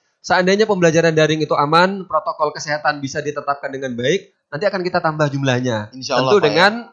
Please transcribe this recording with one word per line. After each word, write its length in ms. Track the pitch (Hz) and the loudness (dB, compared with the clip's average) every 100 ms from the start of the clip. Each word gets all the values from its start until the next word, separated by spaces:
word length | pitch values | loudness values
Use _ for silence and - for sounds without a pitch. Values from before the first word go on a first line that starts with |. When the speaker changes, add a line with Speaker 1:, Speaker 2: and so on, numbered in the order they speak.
| _ _ | _ _
Speaker 1:
Seandainya 480 | - 180 185 202 214 | 0 2 4 2 2
pembelajaran 480 | 190 170 160 165 | 2 4 4 2
daring 320 | 156 151 156 151 | 2 2 0 0
itu 80 | |
aman, 560 | 156 143 165 185 196 175 | 0 2 4 4 0 -4
protokol 400 | 156 165 156 151 | -4 -4 -2 -4
kesehatan 480 | 160 151 151 156 143 | -4 -6 -4 -2 -4
bisa 240 | 135 156 | -6 -6
ditetapkan 480 | 143 147 143 139 139 | -6 -6 -6 -6 -8
dengan 240 | 135 135 | -8 -8
baik, 400 | 117 127 175 - _ _ | -4 -2 -2 -4 _ _
nanti 160 | 147 196 | -6 -4
akan 160 | 190 | -4
kita 160 | 175 175 | -2 -2
tambah 320 | 165 156 147 | -2 0 0
jumlahnya. 640 | 139 135 123 127 110 107 | 0 0 0 0 -2 -6
Speaker 2:
Insya 240 | - 127 127 | -12 -4 0
Allah, 160 | - | 2
Speaker 1:
Tentu 40 | 208 | 4
Speaker 2:
Pak, 40 | |
ya. 40 | 151 | 4
Speaker 1:
dengan 220 | 160 196 233 226 | 4 2 0 -8